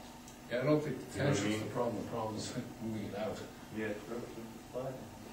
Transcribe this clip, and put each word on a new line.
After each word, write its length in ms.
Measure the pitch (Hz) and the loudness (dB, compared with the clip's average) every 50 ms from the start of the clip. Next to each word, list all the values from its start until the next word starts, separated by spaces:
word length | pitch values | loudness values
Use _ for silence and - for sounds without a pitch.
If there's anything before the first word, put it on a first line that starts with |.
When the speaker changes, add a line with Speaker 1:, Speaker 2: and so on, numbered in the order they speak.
| - - - - - - - - - - | -12 -12 -14 -14 -14 -14 -14 -14 -6 -2
Speaker 1:
Yeah, 120 | 117 127 | 0 4
I 20 | |
don't 180 | 135 147 151 147 | 6 8 8 8
think 160 | - - - - - - | 6 4 0 -2 -4 -4
the 80 | - - | 0 4
Speaker 2:
You 60 | 139 | 6
know 60 | 98 | 6
what 80 | 101 101 | 6 6
I 20 | |
Speaker 1:
tension's 100 | 104 107 | 6 4
Speaker 2:
mean? 80 | 107 107 | 4 2
Speaker 1:
the 160 | 110 110 123 | 2 0 2
problem. 220 | 123 120 117 110 | 2 2 2 2
The 120 | 95 - - | 0 -2 -2
problem 260 | 117 117 113 110 107 | -2 -2 0 0 -2
is 180 | 107 107 - - 123 - - - - 110 | -2 -2 -2 -2 -2 -4 -4 -6 -4 -2
moving 220 | 110 107 107 104 90 | -2 -2 -2 -2 -2
it 80 | 92 107 | -2 0
out. 180 | 110 101 - - - - - - - - 107 | 0 0 0 -2 -6 -8 -10 -12 -12 -6 -2
Speaker 2:
Yeah. 120 | 110 110 104 104 - - 117 117 120 117 - - 113 113 - - - - - - 127 131 131 113 110 107 104 - - - - | 0 0 0 0 -2 -4 -4 -4 -4 -4 -6 -6 -8 -8 -8 -10 -10 -10 -6 -4 -2 -2 -2 -4 -4 -8 -10 -10 -10 -10 -10